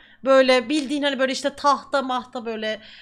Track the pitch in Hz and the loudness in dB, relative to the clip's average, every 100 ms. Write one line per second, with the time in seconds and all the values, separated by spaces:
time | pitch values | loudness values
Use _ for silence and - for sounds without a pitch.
0 | - _ 240 269 262 254 226 302 262 294 | -20 _ 2 4 6 4 2 -2 -2 -2
1 | 285 262 262 269 285 277 285 269 - 277 | -2 0 -2 -2 -6 -2 0 0 0 -4
2 | 262 254 226 254 226 226 214 214 - - | -2 -6 -6 -10 -8 -6 -6 -6 -10 -20